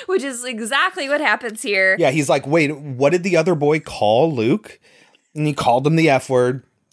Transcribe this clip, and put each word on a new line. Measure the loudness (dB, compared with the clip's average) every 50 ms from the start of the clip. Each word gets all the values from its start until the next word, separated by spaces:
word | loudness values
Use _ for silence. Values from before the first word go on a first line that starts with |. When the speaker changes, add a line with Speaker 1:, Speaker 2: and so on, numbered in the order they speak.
| -6
Speaker 1:
Which | -4 -4 -2 -2
is | -4 -8 -8 -10
exactly | -10 -8 -8 -6 -2 0 0 0 0 -2 -4 -4 -4
what | -2 0
happens | 0 0 0 0 -2 -8 -10 -8 -6
here. | -2 0 2 2 2 4 4
Speaker 2:
Yeah, | 2 2
he's | 2 2 0 2
like, | 0 0 0
"Wait, | 0 2 2 2 2 -2
what | -6 -10 -10 -4 0 2 2 2
did | 2 0
the | 0 0
other | 2 2 2 0
boy | 0 2 0 0 0
call | -2 -8 -6 -2 0 2 4 4 2 2
Luke?" | 0 0 0 0 0 -2 -4 -10 -20 _ _ _ _ _ _ _ _ _ _ _ -8
And | -4 -4
he | -2 -2
called | -2 0 0 2 2 2
him | 2 2
the | 2 4 2
F | 2 2 0 0
word, | 0 2 2 2 -2 -4 -8 _ _ _ _ _